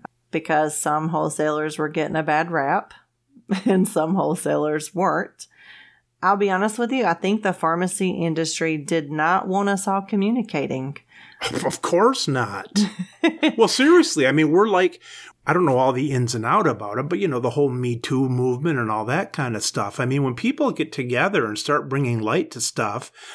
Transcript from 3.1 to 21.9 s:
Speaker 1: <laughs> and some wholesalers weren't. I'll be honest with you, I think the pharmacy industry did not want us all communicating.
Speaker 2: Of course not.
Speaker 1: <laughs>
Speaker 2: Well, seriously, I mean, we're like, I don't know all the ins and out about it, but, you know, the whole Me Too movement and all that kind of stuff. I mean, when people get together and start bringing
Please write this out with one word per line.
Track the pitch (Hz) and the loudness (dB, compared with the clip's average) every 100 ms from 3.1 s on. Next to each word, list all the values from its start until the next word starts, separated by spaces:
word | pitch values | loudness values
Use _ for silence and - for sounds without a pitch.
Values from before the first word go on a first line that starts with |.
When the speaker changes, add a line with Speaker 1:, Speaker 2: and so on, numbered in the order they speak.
| _ _ | _ _
Speaker 1:
<laughs> | - - 190 - | -16 -6 -2 2
and | 190 185 | 2 2
some | 165 160 190 | 0 0 0
wholesalers | 147 - 147 147 151 151 151 175 | 0 0 0 0 0 -2 -4 -2
weren't. | 185 151 - - - _ - - - _ _ - | 0 0 -4 -10 -20 _ -20 -20 -20 _ _ -4
I'll | 185 196 | 0 2
be | 202 | 2
honest | 185 208 214 | 2 0 0
with | 233 | -2
you, | 262 | 0
I | 202 165 | 0 0
think | 190 214 | 0 0
the | 202 | 0
pharmacy | 180 160 170 185 - 185 | 0 0 0 0 0 -2
industry | - 165 156 160 - 165 156 | 0 -2 0 -2 -2 -2 -2
did | 143 165 147 | -2 -2 -2
not | 151 156 185 190 | -2 2 2 0
want | 190 202 | 0 0
us | 196 196 | 0 0
all | 196 | -2
communicating. | 196 202 196 247 - 151 131 131 131 143 _ - - - - - 131 | -2 0 0 0 -2 -4 -4 -4 -6 -10 _ -20 -20 -10 -6 -4 -4
Speaker 2:
Of | - | -4
course | - 170 226 - - | 0 4 4 2 -2
not. | 131 113 101 - 202 202 | -2 -2 -6 -4 0 0
Speaker 1:
<laughs> | - 185 - 339 320 311 - | -2 -12 -2 -2 0 -2 4
Speaker 2:
Well, | 214 | 4
seriously, | - 277 349 320 156 131 | 6 6 8 6 4 4
I | |
mean, | 143 156 | 4 4
we're | 170 220 | 4 4
like, | 185 180 - - - - - - | 4 2 0 -20 -20 -20 -12 0
I | |
don't | 165 165 | 2 4
know | 127 | 4
all | 131 | 4
the | 127 143 | 2 0
ins | 131 120 117 | 0 0 -2
and | 113 | 0
out | 190 170 | 2 2
about | 107 104 110 | -2 -4 -6
it, | 143 | -4
but, | 180 | -2
you | 190 | -2
know, | 123 | -2
the | 123 | -2
whole | 131 143 | 2 0
Me | 123 123 117 | 0 -4 -4
Too | - 131 131 | -2 0 0
movement | 123 127 123 165 139 | 0 0 0 0 -2
and | 110 | -2
all | 110 107 | -2 -2
that | 151 - | -2 -2
kind | - 127 107 | -4 -4 -2
of | |
stuff. | - - 101 - | -4 -4 -4 -2
I | 127 | -2
mean, | 139 | 0
when | 135 123 | 0 0
people | 233 311 277 | -2 0 0
get | - 147 | 0 -6
together | - 123 120 180 196 113 | -6 -2 0 0 0 -2
and | 107 | -4
start | - 147 | -2 -2
bringing | 143 | 0